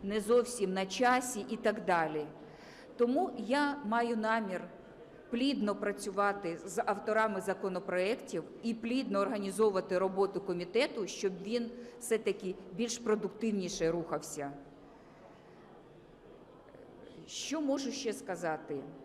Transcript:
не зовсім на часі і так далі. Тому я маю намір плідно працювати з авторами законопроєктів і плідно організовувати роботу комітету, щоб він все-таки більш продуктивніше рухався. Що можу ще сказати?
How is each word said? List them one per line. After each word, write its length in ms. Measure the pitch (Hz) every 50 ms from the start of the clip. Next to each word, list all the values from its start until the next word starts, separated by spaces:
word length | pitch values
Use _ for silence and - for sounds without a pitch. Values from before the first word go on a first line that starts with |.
| 196
не 160 | 196 202 220
зовсім 520 | 196 202 240 247 226 - - - 208 190 185
на 120 | 190 190
часі 600 | 190 - - 247 240 254 254 254 - - 208 202 -
і 80 | 226
так 280 | - - 226 208 220 180
далі. 400 | 175 180 170 160 156 156 151 147 151 - - - - - - - - - - - - -
Тому 340 | - 240 240 254 294 - 240 -
я 400 | 226 208 196 254 285 294 285 285 285 277
маю 320 | 208 220 233 240 233 240
намір 440 | 220 214 220 220 226 220 190 185 175 - 175 - - - - - - - - - - - -
плідно 460 | 226 233 254 285 277 202 208 208 196
працювати 840 | 196 208 202 196 - - 214 185 196 202 202 196 196 - 170 170 160 -
з 160 | 190 165 202 -
авторами 560 | - 202 202 - - 214 220 220 220 202 190
законопроєктів 1000 | 180 190 185 185 - 196 185 180 175 - 180 180 185 196 240 277 - - - 165 156 - - - -
і 100 | 226 226
плідно 460 | 226 - 233 247 262 269 - 202 196
організовувати 760 | 202 - 254 208 196 196 185 185 220 214 196 190 180 - 185
роботу 440 | 180 190 190 190 196 196 190 190 185
комітету, 680 | 190 - 180 175 175 175 - 226 277 302 - 233 196
щоб 260 | - - - - 190 185 175 190
він 280 | 208 233 240 233 226 - - - - - -
все-таки 560 | - - 226 214 226 208 190 - - 185 180 - - - 185
більш 220 | 175 233 233 226
продуктивніше 920 | - 233 233 214 196 180 190 - - 226 226 214 202 185 175 - - 170 160
рухався. 600 | 170 175 165 - 160 151 - - - 151 143 143 143 139 - - - - - - - - - - - - - - - - - - - - - - - - - - - - - - - - - - - - - - - - - - - - - - - - - - - - 165
Що 340 | - - - - - 262 320
можу 300 | 302 269 269 277 269 240
ще 220 | 226 - - 226 202
сказати? 640 | - - - 180 170 175 165 156 151 - - 151 139 131 151 156 -